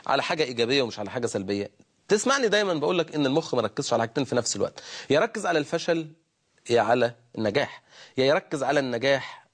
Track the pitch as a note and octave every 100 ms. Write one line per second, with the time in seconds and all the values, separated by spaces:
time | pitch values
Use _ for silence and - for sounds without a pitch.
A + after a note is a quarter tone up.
0 | - C#3 - F3 C3+ A#2+ A#2 C#3 A#2+ G#2+
1 | G2+ C3 A#2 G#2+ G2 G2+ G2+ _ _ _
2 | - G#3 B3 C#4 A#3 G#3 G3+ D#3+ D3+ F3+
3 | D#3+ D3+ C#3 C#3+ D#3+ B2+ A2 - C#3 A#2
4 | A2+ - C3 B2 A2+ G2+ F#2+ - - -
5 | - D3+ A3+ A3 F#3+ D#3+ C#3+ E3+ E3+ E3+
6 | D#3 - _ _ _ _ - A#2 G#2+ B2
7 | A#2+ A#2+ _ - G#2+ G2+ C3 - _ -
8 | - - C3 E3 - D3+ B2+ D3 C3+ A#2
9 | C3+ C3+ - - _